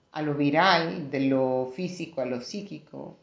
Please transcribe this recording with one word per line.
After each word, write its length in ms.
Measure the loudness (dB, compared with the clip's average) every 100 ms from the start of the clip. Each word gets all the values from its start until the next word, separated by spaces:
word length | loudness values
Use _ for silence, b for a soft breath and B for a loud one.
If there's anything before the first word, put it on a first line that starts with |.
| _
a 100 | -6
lo 120 | -2
viral, 760 | 2 4 6 6 6 2 -4 -4
de 100 | 0
lo 520 | 2 2 2 0 -2
físico 460 | -4 -6 -6 -8 -6
a 60 | -4
lo 160 | -4
psíquico, 720 | -8 -10 -10 -14 -16 -16 -16 -18